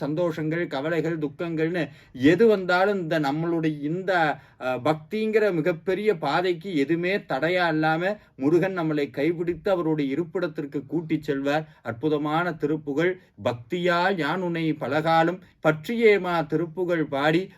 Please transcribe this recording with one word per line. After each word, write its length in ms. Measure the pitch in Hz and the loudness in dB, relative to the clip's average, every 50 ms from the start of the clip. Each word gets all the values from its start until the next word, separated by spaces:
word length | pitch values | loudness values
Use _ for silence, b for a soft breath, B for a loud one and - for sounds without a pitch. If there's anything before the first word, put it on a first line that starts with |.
சந்தோஷங்கள், 640 | 160 135 156 165 180 170 156 165 156 156 156 170 175 | -6 -4 -2 -2 -2 -2 -2 -2 -4 -2 -2 -2 -4
கவலைகள், 520 | 156 143 135 139 160 170 160 147 160 170 160 | -4 -4 -4 -4 -2 -2 -2 -2 -2 -2 -4
துக்கங்கள்னு 720 | 151 139 143 - 180 170 165 156 160 165 175 180 151 - B B B B B | -4 -6 -6 -6 -8 -6 -2 -2 -2 -2 -2 -2 -4 -6 B B B B B
எது 340 | 131 123 147 175 175 233 | 2 4 4 6 6 6
வந்தாலும் 540 | 226 214 196 185 180 180 180 190 202 208 196 | 6 4 4 2 2 2 4 4 2 0 0
இந்த 200 | 175 156 175 160 | -2 -2 -2 0
நம்மளுடைய 600 | 151 135 143 156 165 175 170 165 160 156 156 147 139 | 0 0 0 -2 -2 0 0 0 0 -2 -2 -2 -4
இந்த, 580 | 147 160 185 190 180 190 175 160 147 135 - B B B B | -4 -4 -4 -2 0 0 2 2 2 0 -4 B B B B
அ, 200 | 127 127 127 123 123 | -4 -4 -4 -2 0
பக்திங்கிற 680 | 151 160 156 - - - 214 220 220 214 220 214 202 185 | -2 -2 -2 -4 -8 -4 -4 0 2 2 2 2 2 2
மிகப்பெரிய 680 | 165 147 180 175 160 - 190 190 185 208 214 202 160 | 0 0 0 -2 -2 -2 -2 -2 0 2 0 0 0
பாதைக்கு 580 | 156 139 147 170 180 185 175 160 165 202 185 | 0 -2 0 0 0 0 -2 -4 -4 -4 0
எதுவுமே 420 | 147 135 135 165 165 175 180 196 202 | 0 2 2 0 0 0 0 -2 -2
தடையா 500 | 202 - 143 131 139 165 185 180 180 170 | -2 -4 -4 -2 0 0 0 2 2 2
இல்லாம 480 | 156 156 156 156 160 165 175 185 - - b b b | 2 2 2 2 2 0 0 -2 -2 -4 b b b
முருகன் 420 | - 131 143 165 170 175 190 190 185 | -2 0 2 4 4 2 2 -2 -2
நம்மளை 320 | 160 156 151 147 143 131 | -2 -2 0 -2 -2 -2
கைப்பிடித்து 600 | 120 151 139 165 180 165 180 170 175 156 - 208 | -2 -2 0 0 0 -2 -2 -4 -4 -2 0 0
அவருடைய 400 | 190 175 165 160 156 151 147 135 | 0 0 2 0 0 0 0 -2
இருப்பிடத்திற்கு 760 | 135 143 170 160 - 190 175 165 151 - 151 139 147 147 135 | -2 -2 -4 -4 -4 -4 -4 -4 -4 -6 -8 -6 -6 -8 -6
கூட்டி 360 | - - 170 170 160 160 151 151 | -4 -4 -4 -4 -2 -4 -4 -2
செல்வார். 460 | - 143 139 139 139 143 156 156 B B B B | -2 -4 -2 0 0 0 -2 -2 B B B B
அற்புதமான 680 | 123 117 - - 156 151 147 147 151 151 160 175 180 | -10 -8 -4 -2 0 0 0 0 0 0 0 0 -2
திருப்புகழ். 500 | 156 160 - 143 156 156 151 143 139 139 165 185 185 180 b b b - 101 | -2 -2 -2 -2 -2 -2 -4 -4 -2 0 0 0 0 -4 b b b -6 -4
"பக்தியால் 720 | 123 120 120 - - 180 180 175 175 175 170 180 190 202 | -4 -4 -4 -6 -6 -4 -2 0 2 2 2 2 2 0
யான் 240 | 175 147 143 165 190 | 0 -2 -2 -2 -2
உன்னை 320 | 185 175 170 165 165 160 147 | -2 -2 -2 -2 0 -2 -2
பலகாலம் 680 | - - 120 139 156 151 165 165 165 165 170 180 180 B B B B - | -2 -2 -2 -2 0 2 2 4 4 4 2 0 -4 B B B B 0
பற்றியேமா 840 | 160 156 156 - - 233 226 240 214 208 196 180 180 175 170 160 | 0 0 0 -2 -4 0 4 6 6 6 6 4 0 0 -2 0
திருப்புகழ் 560 | 160 160 156 175 165 160 175 180 170 175 165 151 | 0 -2 -2 -2 -2 -4 -4 -2 0 0 0 0
பாடி 480 | 151 143 135 143 156 160 175 190 190 B | 0 0 2 2 4 4 2 0 -2 B